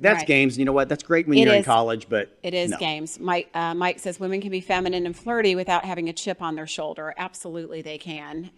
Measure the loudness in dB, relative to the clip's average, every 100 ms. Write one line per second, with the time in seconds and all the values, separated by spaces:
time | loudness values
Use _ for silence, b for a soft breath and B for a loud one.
0 | 2 4 4 4 4 2 2 2 2 -2
1 | 2 2 6 6 8 6 6 4 2 -2
2 | -2 -2 -2 _ -4 -2 -2 -2 -4 -4
3 | -8 -8 -2 -2 -2 -4 -2 0 -2 -2
4 | -8 -6 -6 -4 -4 -6 -2 -2 0 -2
5 | -4 -6 -4 2 2 2 0 0 0 -6
6 | -6 -6 -8 -6 -6 -8 -8 -8 -8 -8
7 | -10 -8 -10 -10 -12 -12 -10 -12 -10 -12
8 | -12 -12 -10 -12 -12